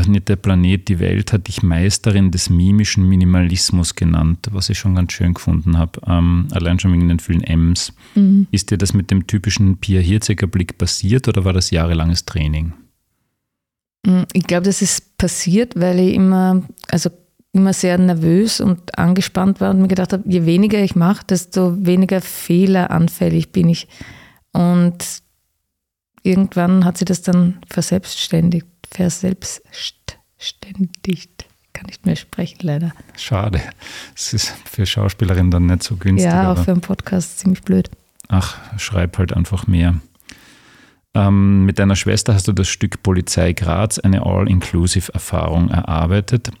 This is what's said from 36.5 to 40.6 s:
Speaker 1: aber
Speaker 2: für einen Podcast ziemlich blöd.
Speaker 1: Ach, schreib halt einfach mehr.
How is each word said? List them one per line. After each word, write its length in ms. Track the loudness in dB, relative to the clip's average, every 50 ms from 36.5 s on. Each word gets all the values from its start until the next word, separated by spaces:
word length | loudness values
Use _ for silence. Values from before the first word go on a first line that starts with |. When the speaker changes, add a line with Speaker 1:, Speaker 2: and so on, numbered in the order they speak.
Speaker 1:
aber 120 | 0 0 0
Speaker 2:
für 80 | 0
einen 80 | 0 0
Podcast 580 | -2 -4 -6 -6 -6 -4 -4 -4 -4 -6 -8 -4
ziemlich 240 | -2 -2 -2 0 0
blöd. 260 | 0 0 0 0 -4 -8 -20 _ _ _ -20 -6 -2
Speaker 1:
Ach, 280 | -2 -2 -2 -2 -8 -14 -16 -14 -12
schreib 400 | -10 -8 -6 -4 -2 -4 -2 -2
halt 160 | -2 -2 -2 0
einfach 340 | -2 -2 -2 -4 -4 -2
mehr. 280 | 0 2 2 2 2 0 -2 -4 _ _ _ _ -20 -20 -20 -20 -20 -20 _